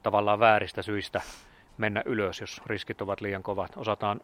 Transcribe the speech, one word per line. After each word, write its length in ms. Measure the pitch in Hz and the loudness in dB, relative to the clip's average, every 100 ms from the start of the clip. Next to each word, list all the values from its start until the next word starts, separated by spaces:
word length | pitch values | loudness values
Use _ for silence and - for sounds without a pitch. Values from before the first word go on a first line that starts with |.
tavallaan 360 | 113 104 104 104 | 0 2 4 6
vääristä 420 | 113 104 92 - | 8 6 2 -6
syistä 400 | 104 104 - 92 - - - - - - | -4 -4 -2 -4 -6 -12 -20 -20 -20 -4
mennä 240 | 107 104 - | -2 0 0
ylös, 360 | 113 95 - | 0 -2 -4
jos 200 | 101 - - | -10 -10 -6
riskit 360 | 104 - 104 | -6 -6 -6
ovat 200 | 101 98 | -4 -4
liian 220 | 101 98 | -4 -4
kovat. 340 | 104 98 92 - | -4 -4 -6 -4
Osataan 440 | 110 104 104 101 | -4 0 0 -2